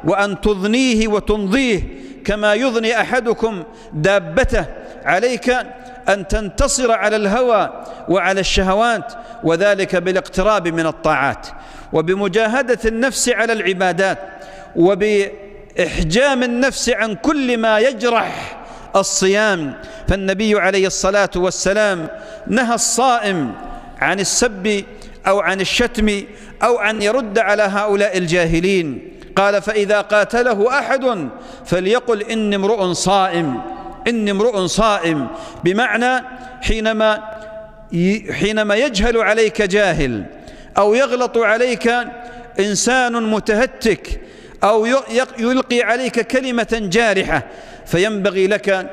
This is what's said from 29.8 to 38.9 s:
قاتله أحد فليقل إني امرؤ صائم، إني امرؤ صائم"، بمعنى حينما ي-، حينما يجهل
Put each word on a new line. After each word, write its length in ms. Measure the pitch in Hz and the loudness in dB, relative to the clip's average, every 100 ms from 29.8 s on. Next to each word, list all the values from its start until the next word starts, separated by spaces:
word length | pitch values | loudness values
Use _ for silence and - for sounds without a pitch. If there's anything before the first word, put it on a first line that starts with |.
| 202 208 | 2 0
قاتله 760 | 202 208 202 233 247 202 226 277 | 2 2 2 2 2 2 2 2
أحد 500 | 233 269 254 208 135 - - - - | 0 0 0 -2 -6 -10 -18 -18 -2
فليقل 560 | 175 185 247 240 214 | 0 2 0 2 -2
إني 340 | 214 226 208 202 | -2 -2 0 0
امرؤ 360 | 196 226 185 | 0 0 0
صائم، 680 | 165 180 196 190 170 156 117 - - - - 226 | 0 2 2 2 0 -2 -4 -8 -12 -14 -6 -2
إني 220 | 233 208 | 0 0
امرؤ 360 | 196 233 208 180 | 2 2 0 0
صائم"، 600 | - 220 202 165 156 120 - - - | 2 2 2 0 -2 -4 -10 -14 -2
بمعنى 600 | 170 196 240 214 247 254 254 - - - | 0 2 0 0 0 0 -4 -16 -18 -8
حينما 600 | - 220 220 220 220 214 - - - - - - - | -2 0 0 2 2 2 -4 -14 -14 -16 -18 -20 -6
ي-، 400 | 170 180 208 - | 0 2 0 -4
حينما 420 | 127 196 214 214 | -2 0 0 2
يجهل 420 | 208 285 | 2 2